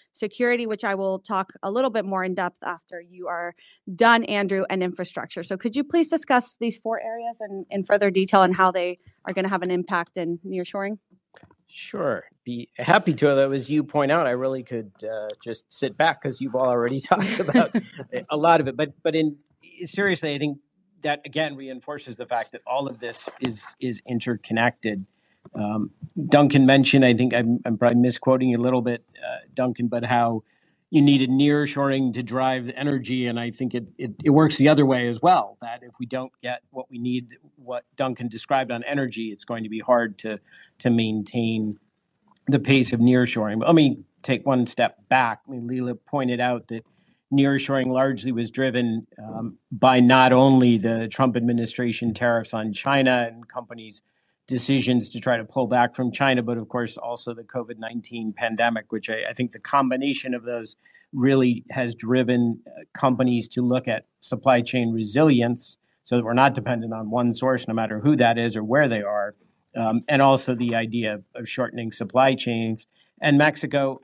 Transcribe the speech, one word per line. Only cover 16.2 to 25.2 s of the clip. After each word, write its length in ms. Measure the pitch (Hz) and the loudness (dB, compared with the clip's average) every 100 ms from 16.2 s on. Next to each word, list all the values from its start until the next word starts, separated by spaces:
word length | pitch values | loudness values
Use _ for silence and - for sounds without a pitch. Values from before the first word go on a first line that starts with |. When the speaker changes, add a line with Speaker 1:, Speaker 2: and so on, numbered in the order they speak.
Speaker 2:
'cause 180 | 143 123 | -6 -8
you've 160 | 135 127 | -6 -2
already 440 | 131 120 120 135 | 0 0 -2 -2
<laughs> 120 | - | -2
talked 300 | 185 190 233 | 0 0 -4
about 340 | 185 262 160 - - 156 | 0 2 2 -2 -8 -14
Speaker 1:
<laughs> 280 | 131 127 - | -10 -10 -6
Speaker 2:
a 80 | 151 | 2
lot 240 | 165 165 | 4 4
of 80 | 135 | 2
it. 80 | 123 | -4
But, 160 | 151 - | -6 -4
but 120 | 160 156 | -2 0
in, 200 | 156 143 _ _ _ - | -2 -4 _ _ _ -16
seriously, 500 | 180 196 202 175 156 | -10 -4 -2 -2 -4
I 60 | 143 | -4
think 200 | 147 143 _ _ _ _ | -6 -8 _ _ _ _
that, 200 | 151 147 147 | -6 -6 -6
again, 300 | 139 156 135 | -4 -4 -6
reinforces 600 | 135 127 147 143 135 110 | -14 -14 -12 -14 -12 -14
the 80 | 123 | -6
fact 260 | 120 110 | -6 -6
that 100 | 117 - | -12 -6
all 180 | 131 139 | -4 -6
of 140 | 117 | -8
this 300 | 120 113 - - | -12 -12 -14 -8
is, 340 | 127 107 - - | -8 -8 -14 -10
is 220 | 127 104 - | -8 -8 -6
interconnected. 1000 | 117 123 110 - 113 120 - 110 98 95 _ | -6 -4 -6 -4 0 0 0 -6 -6 -8 _